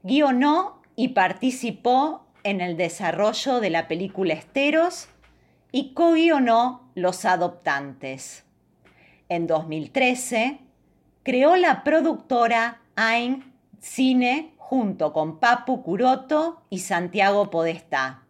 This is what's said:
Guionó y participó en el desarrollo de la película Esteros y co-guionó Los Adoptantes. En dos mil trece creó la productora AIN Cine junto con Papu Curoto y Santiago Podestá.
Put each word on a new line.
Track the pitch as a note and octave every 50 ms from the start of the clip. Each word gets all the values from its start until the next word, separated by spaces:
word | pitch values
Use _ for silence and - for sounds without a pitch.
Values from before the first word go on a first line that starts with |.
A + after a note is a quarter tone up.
| _
Guionó | F#3 B3+ C#4+ D4+ C#4 B3+ B3 C4 D4 D4+ E4+ F#4+ - - _ _ _ _
y | - A#3+ B3+
participó | B3+ - F#3 F#3 F#3 - - C4 B3 B3+ - A#3+ - - - A#3 B3 C4 C#4 D#4 D#4+ - - _ _ _ _
en | G3+ G3+ F#3+
el | F3+ F3+ E3+ D#3+
desarrollo | F3+ E3 E3+ - G3+ E3+ D#3 E3 G3+ G#3+ - - - C4+ B3+ B3
de | A3 F#3
la | E3 E3 D#3+ -
película | D#3+ E3+ F#3+ G3 - - F#3+ E3+ D#3
Esteros | D#3+ - _ _ C#4 C#4 D4 D4+ D#4+ E4 F4+ E4+ - - - _ _ _ _ _ _ _ _ _ _ _ _
y | - B3 C4+ - -
co-guionó | - E4+ E4+ E4 D#4+ E4 E4+ D#4+ C#4 B3+ B3 A3+ A3+ A#3+ B3+ B3 - - - _
Los | F#3+ F3+ F3+ F3+ - -
Adoptantes. | G3+ F#3 F3+ F3+ F3 F3 - _ D#3 C#3+ C#3 C#3+ C#3 C3 C3 - C3+ C3 C3 - - - - _ _ _ _ _ _ _ _ _ _ _ _ _ _ _ _ _ _
En | F3+ E3+ E3+ E3
dos | E3 D#3 D#3+ D#3+
mil | D3+ D#3+ D3+ -
trece | _ C4+ C4 B3 B3+ B3 - - A#3+ A3 A3+ C4 D4 - - _ _ _ _ _ _ _ _ _ _ _ _
creó | - B3+ B3+ C4+ D4+ F4 F#4
la | F4+ E4 C4+ - -
productora | D4 D4+ D#4+ C4+ E4 C#4+ - - _ C4 A#3+ A#3 A#3 A#3 A3+ A3+ A#3 A#3+ - _ _ _
AIN | - A3 A3+ A3+ A#3 A#3+ B3 C4 C4+ - - _ _ _ _ - -
Cine | - - - - C4 C4 C4 B3+ B3 B3 B3+ D4+ D#4 - _
junto | _ - - - C4 A3+ G3+ F3+ - D#3 D3+
con | D3+ D#3 D#3 D#3+ D#3 -
Papu | - A#3 A#3+ B3 B3 - C4 - -
Curoto | E3 F3 F#3+ B3 B3+ C4 C4 C4 - D#4 D4+ D#4 E4+ E4 - _ _
y | G3+ F#3
Santiago | F#3 - G3 E3+ F3 F3 F3+ G#3 G3 G3 G3+ G3+ G3+ -
Podestá. | - E3 E3 E3 E3 E3 - _ - C#3 C3 C3 C3+ - _ _